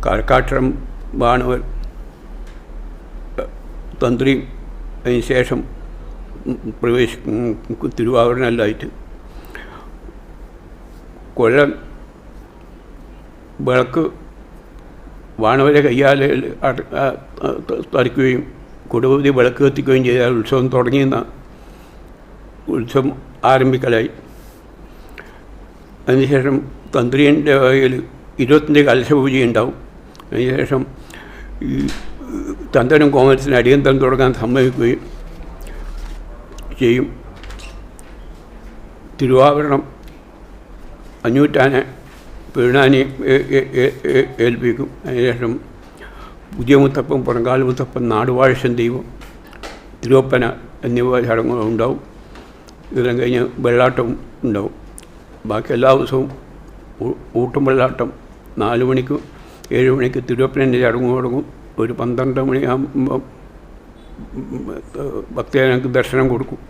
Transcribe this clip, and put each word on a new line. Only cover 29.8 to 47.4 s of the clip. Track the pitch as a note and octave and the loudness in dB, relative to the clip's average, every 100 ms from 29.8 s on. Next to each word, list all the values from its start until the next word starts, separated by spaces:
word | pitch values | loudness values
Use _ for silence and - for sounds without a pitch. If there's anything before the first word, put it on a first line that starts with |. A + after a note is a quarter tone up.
| - - - - - | -18 -20 -20 -20 -8
അതിനുശേഷം | - B2+ C3+ C#3+ C3+ C#3 - - - - - - - - | -2 -2 0 0 -2 -4 -10 -18 -18 -18 -18 -16 -10 -6
ഈ | C3+ C#3+ - - - - G2 F#2+ G2 - | -4 -4 -6 -8 -12 -12 -10 -10 -12 -2
ചന്ദനം | C#3 B2 D3+ D3 | 0 4 6 6
കോമരത്തിന് | C#3 C3 C3 C3+ B2+ | 6 6 4 4 4
അടിയന്തരം | A#2+ C#3+ C3+ C3+ | 6 4 4 4
തുടങ്ങാൻ | C3 B2+ C3 A#2+ | 2 2 2 2
സമ്മതിക്കുകയും | A2+ C3 B2+ B2+ A#2+ - - - - - - - - - - - - - - - - - - - | 0 2 2 2 0 0 -6 -16 -16 -16 -16 -14 -14 -12 -12 -12 -12 -14 -14 -16 -18 -16 -14 0
ചെയ്യും. | B2 B2 - - - - - - - - - - - - - - - - - - - - - - | 2 2 0 -6 -18 -18 -16 -16 -16 -16 -18 -20 -20 -20 -20 -20 -20 -20 -18 -18 -18 -20 -20 -4
തിരുവാഭരണം | C3 C3 C#3+ D3 D3 C#3 - - - - - - - - - - - - - - A#2+ | 2 6 6 4 2 0 -2 -18 -20 -20 -20 -20 -20 -20 -20 -20 -20 -18 -20 -6 0
അഞ്ഞൂറ്റാനെ | C3 D3 D3 C3 C3+ - - - - - - - | 4 4 4 4 4 -2 -10 -20 -20 -20 -20 -10
പെരുണാനി | - B2 C3+ C3+ C3+ C3+ C3 - | 0 2 4 6 4 2 -2 2
ഏ-, | C3+ C3+ C3+ | 2 4 0
ഏ-, | C3 B2+ | 0 0
ഏ-, | B2+ - D3+ C3+ | 0 0 0 2
ഏ-, | C3+ - A#2 | 0 0 0
ഏൽപ്പിക്കും. | A#2 A#2+ A2+ C3+ - E3 | 2 -2 -2 -6 -8 -8
അതിനുശേഷം | B2 A#2+ A#2+ A#2+ B2+ - - - - - - - - - | 0 0 0 -4 -6 -10 -20 -20 -20 -20 -20 -20 -20 -16
പുതിയ | - A#2+ C#3 | -8 4 4
മുത്തപ്പൻ, | C#3 C#3 C3 C#3+ B2 | 4 0 -2 -2 -2
പുറങ്കാല | A#2+ | -2